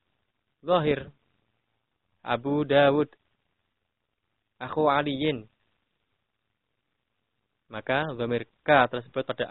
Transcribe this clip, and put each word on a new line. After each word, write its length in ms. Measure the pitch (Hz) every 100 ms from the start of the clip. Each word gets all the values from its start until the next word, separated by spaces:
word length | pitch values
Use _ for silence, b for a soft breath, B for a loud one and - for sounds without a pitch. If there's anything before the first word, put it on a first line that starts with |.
| _ _ _ _ _ _ 143
dhahir. 480 | 180 151 139 135 - _ _ _ _ _ _ _ _ _ _ 120
Abu 400 | 120 135 143 143
Dawud, 460 | 139 143 143 147 - _ _ _ _ _ _ _ _ _ _ _ _ _ _
Akhu 320 | 127 - 151
Aliyin, 560 | 143 147 131 156 127 107 _ _ _ _ _ _ _ _ _ _ _ _ _ _ _ _ _ _ _ _ _ _
maka 400 | 110 - 135 156 120
dhamir 340 | 117 120 - _ -
ka 240 | 143 123
tersebut 320 | 123 120 131
pada 240 | 131 123 117